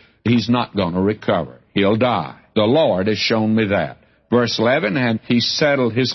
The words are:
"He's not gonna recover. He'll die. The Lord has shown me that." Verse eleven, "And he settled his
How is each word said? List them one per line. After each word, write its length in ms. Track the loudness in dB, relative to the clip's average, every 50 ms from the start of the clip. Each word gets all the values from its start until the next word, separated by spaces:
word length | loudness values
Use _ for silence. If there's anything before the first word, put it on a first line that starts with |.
| _ _ _ _ -2
"He's 240 | 0 0 0 2 0
not 260 | 0 -2 -2 -4 -4
gonna 260 | -4 -2 -2 0 0
recover. 600 | 0 0 -2 -2 -2 -2 0 0 -2 -4 -10 -18 _ _ -2
He'll 220 | 0 2 2 2
die. 400 | 2 0 0 0 -2 -4 -6 -10 -18 -20 _ -2
The 80 | 0 2
Lord 440 | 2 4 4 2 2 2 0 0 -2
has 100 | -2 -2
shown 380 | -2 -2 0 0 0 0 0
me 100 | 0 0 0
that." 320 | 0 -2 -2 -4 -8 -14 _ _ _ _ _ 0
Verse 300 | 0 2 2 0 0 0
eleven, 380 | 0 0 0 0 0 -2 -2 -2
"And 240 | -2 -2 -2 -4 -2 -2
he 100 | 0 0
settled 540 | 0 -2 -2 0 0 0 0 0 0 -2 -2
his 180 | -2 -2 -4 -4